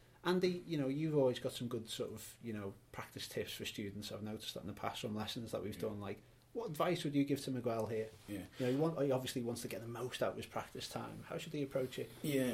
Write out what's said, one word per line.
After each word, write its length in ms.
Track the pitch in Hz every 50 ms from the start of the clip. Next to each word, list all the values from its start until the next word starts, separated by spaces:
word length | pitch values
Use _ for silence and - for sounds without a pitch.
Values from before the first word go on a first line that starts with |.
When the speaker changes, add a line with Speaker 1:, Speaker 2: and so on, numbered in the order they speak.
| - - - - -
Speaker 1:
Andy, 380 | 165 185 180 180 175 180 175 - 165
you 100 | 165 147
know, 100 | 139 131
you've 280 | 135 147 160 160 151 147
always 220 | 135 127 120 -
got 140 | - 127 -
some 140 | - 127 117
good 220 | 123 113 110 101
sort 220 | - - 113 101
of, 240 | 107 110 - - - - -
you 80 | 117 107
know, 200 | 107 101 98 98 - - -
practice 360 | - - 113 - - - - -
tips 260 | - 120 104 - -
for 120 | - -
students. 460 | - - - 107 98 101 104 104 -
I've 100 | 104 101 104
noticed 300 | 107 107 110 - - -
that 60 | -
in 60 | - -
the 60 | 101
past 280 | - - 107 - -
from 140 | - 117 104
lessons 360 | 107 107 104 - 127 117 107
that 120 | - 101 90
we've 120 | 104 98
Speaker 2:
Yeah. 60 | - - 110
Speaker 1:
done. 120 | 104 101
Like, 180 | 101 98 101 - - - - - - - -
what 140 | 240 226 214
advice 360 | 147 - 165 170 175 - -
would 100 | 151 143
you 80 | 143 139
give 180 | 143 143 139 -
to 80 | 139
Miguel 340 | 131 123 120 120 113 113 110
here? 240 | 107 113 110 110 - - - - -
Speaker 2:
Yeah. 120 | 101 95 90 - - -
Speaker 1:
You 80 | 131
know, 60 | 123
he, 40 | 131 139
want, 240 | 156 165 160 -
he 100 | 143 143
obviously 320 | 127 127 131 127 - 127 120
wants 180 | 117 131 -
to 80 | - 117
get 120 | - -
the 60 | 117 117
most 340 | 120 120 123 123 - -
out 100 | 123 98
of 60 | - -
his 80 | 110 -
practice 420 | - 113 107 - - 123 117 -
time. 340 | - - 117 113 107 110 - -
How 80 | 156 160
should 160 | - 165 156
he 100 | 151 139
approach 360 | 139 - 139 131 127 - -
it? 100 | - - - -
Speaker 2:
Yeah, 320 | - 147 143 135 131 123